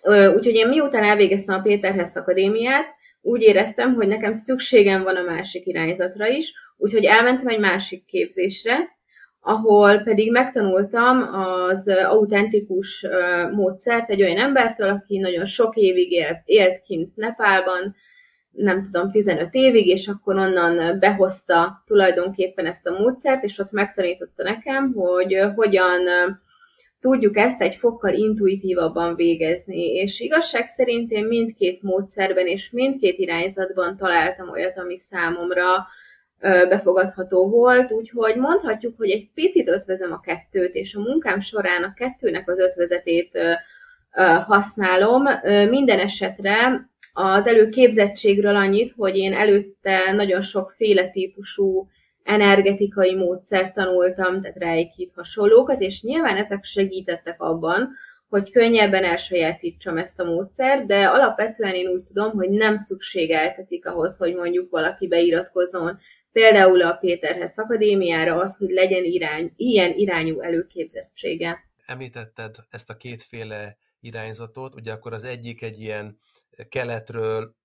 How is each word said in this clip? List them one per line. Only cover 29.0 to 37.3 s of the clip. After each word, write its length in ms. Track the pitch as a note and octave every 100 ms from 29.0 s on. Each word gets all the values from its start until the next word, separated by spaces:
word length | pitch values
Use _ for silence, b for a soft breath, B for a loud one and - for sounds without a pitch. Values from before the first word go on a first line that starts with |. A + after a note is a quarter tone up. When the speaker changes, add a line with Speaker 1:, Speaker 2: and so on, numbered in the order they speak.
| E3+
Speaker 1:
végezni. 800 | E3+ E3+ E3 D#3+ F3 - F#3 E3+
És 260 | D3+ G3 -
igazság 480 | A#3+ D#4 E4 A#3+ A#3+
szerint 420 | - B3 A#3 A#3
én 140 | G#3+
mindkét 580 | A3 A#3 A3+ A3 F3+ F3+
módszerben 640 | G3 F#3+ G3 - F#3+ F#3 F3+
és 240 | G3 -
mindkét 480 | A#3+ C4 C4+ G3+ F#3
irányzatban 800 | F3 E3 F#3 G3 F#3+ F#3+ F3+ G3
találtam 520 | F#3+ E3+ E3 F#3 F3+
olyat, 280 | - F#3 F#3
ami 200 | F3+ F3+
számomra, 880 | - F#3 E3 F3 F3 F3+ F3+ F#3 F#3+ B B B B _
ö, 260 | G3 F3+ F3+
befogadható 800 | G3 F#3+ F#3 F#3+ - F#3